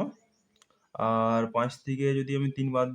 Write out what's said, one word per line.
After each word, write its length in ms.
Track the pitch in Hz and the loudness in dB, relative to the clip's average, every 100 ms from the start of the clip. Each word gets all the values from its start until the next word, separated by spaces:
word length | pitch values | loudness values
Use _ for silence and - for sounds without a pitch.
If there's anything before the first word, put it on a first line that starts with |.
| 285 - _ _ _ _ _ _ _ | -2 -8 _ _ _ _ _ _ _
আর 480 | - 110 113 113 113 113 120 | -2 0 2 2 2 2 0
পাঁচ 160 | 123 - - | -2 -4 -6
থেকে 200 | 131 139 139 | -2 0 0
যদি 120 | 135 139 | 0 -2
আমি 140 | 139 | -2
তিন 160 | 135 135 | -2 0
বাদ 160 | 127 127 | 0 0